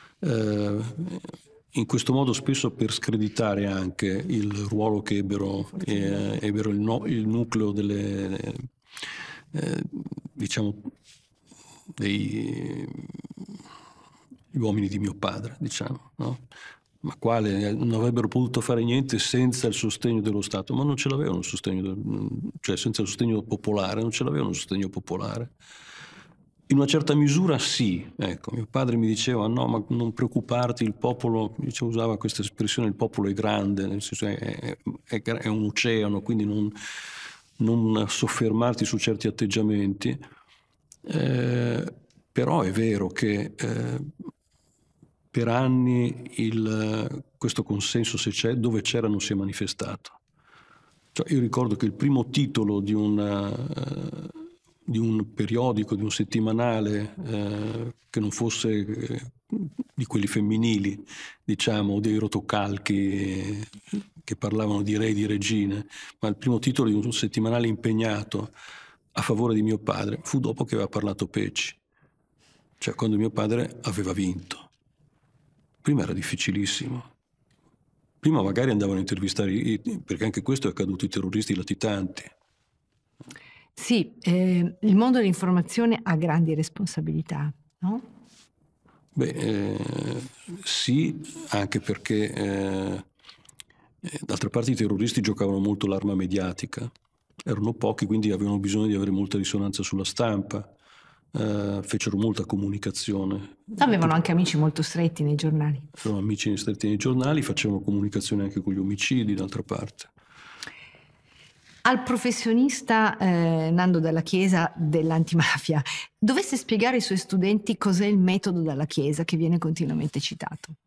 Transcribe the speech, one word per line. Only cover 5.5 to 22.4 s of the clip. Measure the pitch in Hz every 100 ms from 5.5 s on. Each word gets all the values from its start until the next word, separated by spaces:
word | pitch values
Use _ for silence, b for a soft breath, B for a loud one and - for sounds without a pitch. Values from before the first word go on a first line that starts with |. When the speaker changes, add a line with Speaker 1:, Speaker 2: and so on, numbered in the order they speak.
| 98
Speaker 2:
Forse | - - - 101 101 101 101 110
Speaker 1:
eh, | 107
ebbero | 104 107
il | 104
no-, | 107 113 107
il | 117 110
nucleo | 117 113 110 104
delle, | 104 101 101 101 98 95 98 - - 123 _ B B B B B B B
eh, | - - - - 285 - - -
diciamo, | - 101 - 104 101 - - _ - _ _ _ B B B B
dei, | - 104 104 104 110 110 - - - - - - - - - 190 202 B B B B B B B - _
gli | 135
uomini | 110 104 98
di | 101
mio | 101
padre, | 101 98 98 104 -
diciamo, | - - - - - -
no? | 123 127 - B B B _ _
Ma | 151 -
quale? | 117 117 107 98 104
Non | 110 120
avrebbero | 110 120 117 110
potuto | 123 123 123
fare | - 117
niente | 117 127 135 110
senza | - 123 127 117 123
il |
sostegno | 101 110 - 120 113
dello | 107 101
Stato, | 98 98 -
ma | 123
non | 143 131
ce | 135
l'avevano | 135 151 -
il |
sostegno | - - 98 95
del, | 95 98 107 107 104 -